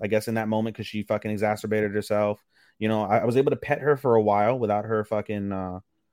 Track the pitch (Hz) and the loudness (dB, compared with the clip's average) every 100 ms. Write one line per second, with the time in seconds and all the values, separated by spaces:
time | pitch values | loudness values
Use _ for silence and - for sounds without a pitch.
0 | 107 107 117 110 110 110 113 107 104 107 | 0 0 0 -2 0 0 -2 -6 -8 -8
1 | 101 107 110 107 107 107 107 107 107 104 | -2 -2 -2 -2 0 -2 -2 0 0 -2
2 | - 104 104 104 _ _ _ - 110 107 | -2 0 0 -2 _ _ _ -6 -2 0
3 | 98 113 123 123 139 131 - 147 139 139 | 2 2 2 2 2 0 -2 -2 0 0
4 | 131 113 107 101 107 131 107 104 110 110 | 4 4 4 4 2 0 0 0 0 -2
5 | 104 107 104 104 101 98 92 92 - _ | -2 -4 -4 -6 -4 -6 -6 -10 -14 _
6 | _ | _